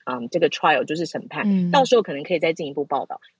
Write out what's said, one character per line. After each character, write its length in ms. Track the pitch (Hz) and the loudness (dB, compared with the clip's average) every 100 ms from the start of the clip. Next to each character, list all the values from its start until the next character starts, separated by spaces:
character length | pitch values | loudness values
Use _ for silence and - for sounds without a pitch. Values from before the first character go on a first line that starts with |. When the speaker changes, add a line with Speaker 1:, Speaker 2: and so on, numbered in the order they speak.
| - | -8
Speaker 1:
嗯， 220 | 127 117 | -8 -4
这 100 | 170 | 0
个 80 | 151 | 0
trial， 360 | - 170 143 | 2 2 2
就 120 | - 156 | 0 -4
是 100 | 160 | -4
审 220 | - - | -6 -10
判， 160 | 151 208 | -4 0
Speaker 2:
嗯。 240 | 190 175 | 2 4
Speaker 1:
到 140 | 277 | 2
时 100 | 262 | 4
候 80 | 240 | 4
可 100 | 190 | 2
能 100 | 143 | -6
可 120 | 151 | -2
以 40 | 170 | 0
再 140 | 165 | 0
进 140 | 165 147 | -2 -6
一 60 | |
步 120 | 143 | -6
报 200 | 143 135 - | -4 -4 -4
道。 140 | - _ | -12 _